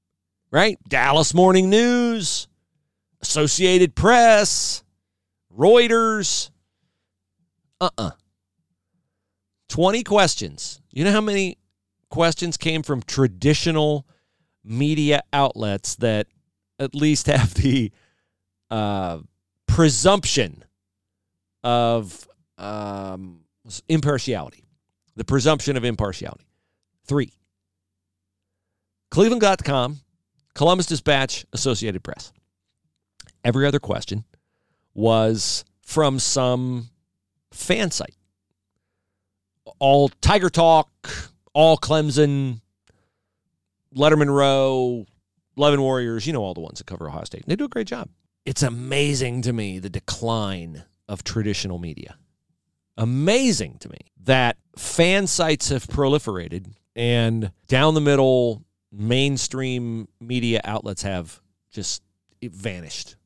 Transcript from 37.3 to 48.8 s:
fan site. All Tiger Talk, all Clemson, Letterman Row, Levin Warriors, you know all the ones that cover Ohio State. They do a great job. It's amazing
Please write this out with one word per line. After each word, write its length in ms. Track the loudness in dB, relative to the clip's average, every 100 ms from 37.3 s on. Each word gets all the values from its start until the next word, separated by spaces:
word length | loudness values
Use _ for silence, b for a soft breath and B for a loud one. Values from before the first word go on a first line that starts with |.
| _ _
fan 400 | -10 -4 -2 -4
site. 240 | -6 -10 _ _ _ _ _ _ _ _ _ _ _ _ _ _ _ -20 -2
All 300 | 4 4 4 2
Tiger 280 | 2 2 2
Talk, 400 | 2 4 4 2 _ -16 -14 -16 _ _
all 240 | 4 6 4
Clemson, 840 | 2 0 0 2 2 2 -4 -8 -14 _ _ _ _ _ _ _ _ _ _ _ _ 0
Letterman 380 | 4 4 4
Row, 720 | 2 2 2 2 0 -2 -4 -10 _ _ _ _ 0
Levin 260 | 2 4
Warriors, 440 | 2 0 -2 -6 -4
you 60 |
know 100 | -4
all 100 | -6
the 80 | -8
ones 160 | -12 -16
that 80 | -16
cover 200 | -12 -10
Ohio 160 | -12
State. 200 | -12 -12 -6
They 80 | -4
do 100 | -4
a 40 |
great 180 | -6 -8
job. 220 | -10 -14 _ _ _ -8
It's 180 | -2
amazing 800 | -2 -4